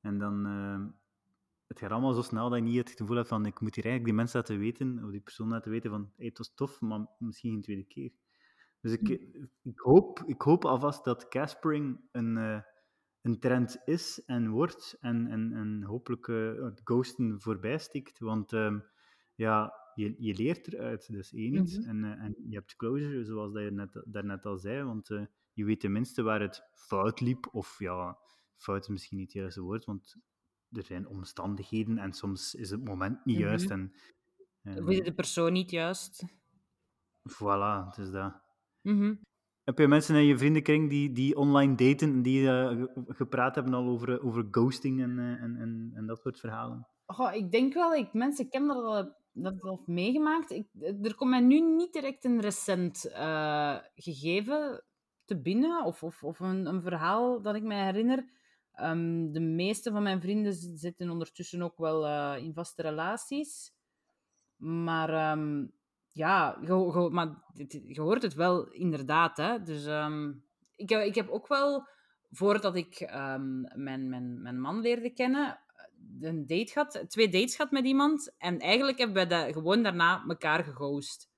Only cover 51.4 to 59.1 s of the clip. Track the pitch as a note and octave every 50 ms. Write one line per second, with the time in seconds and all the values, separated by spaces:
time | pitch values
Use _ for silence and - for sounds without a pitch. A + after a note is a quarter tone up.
51.4 | B3 B3 C#4 D#4 E4 E4 D#4+ E4 F4 F4 - D#4+ C4+ C4+ C4+ - - B3+ A#3+ A#3
52.4 | G#3 G#3 F#3+ - - - F#3+ F3+ F3+ E3+ - - - - - F2+ C#3 D#3 D#3 D#3
53.4 | D3+ D3+ D3+ D3 D3 D3 C#3 G2+ - - _ - - F3 D#3 C3+ C#3+ E3 F3 G3+
54.4 | G#3 A3+ C#4+ D4+ D4+ C#4 A#3+ - _ _ _ _ _ _ _ _ _ - G#3 D#3+
55.4 | B2 E3 F#3+ A#3 C#4 E4 E4+ E4+ C#4 E3+ F3 - - E3+ - - - - E3 -
56.4 | F3+ F#3 F#3 F#3+ F#3 D3+ F3+ F#3 E3+ F3+ F3 D#3+ D#3+ F3 G3 A3+ A#3+ B3 B3 A#3
57.4 | G3+ G#3+ G#3 G#3+ G#3+ A3 G#3 G3+ G3 F#3+ F#3+ G#3 A3+ A#3+ C4 C4+ B3+ - _ _
58.4 | _ _ _ _ _ _ _ - - E3 E3 E3+ E3 E3